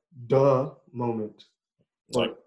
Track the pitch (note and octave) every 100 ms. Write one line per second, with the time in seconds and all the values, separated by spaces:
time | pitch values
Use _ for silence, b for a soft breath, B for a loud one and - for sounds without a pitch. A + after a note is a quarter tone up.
0 | _ C3 A#2+ C3+ C#3 B2+ D3 - _ A#2+
1 | A#2+ A2+ G#2+ - _ _ _ _ _ _
2 | _ B2 A2 -